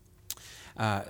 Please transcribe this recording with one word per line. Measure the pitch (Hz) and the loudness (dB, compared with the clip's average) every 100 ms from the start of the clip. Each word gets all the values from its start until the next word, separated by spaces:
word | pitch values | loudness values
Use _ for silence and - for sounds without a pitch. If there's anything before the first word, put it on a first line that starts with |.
| - - - - - - - - | -20 -20 -12 -12 -10 -16 -12 2
Uh, | 110 101 | 4 4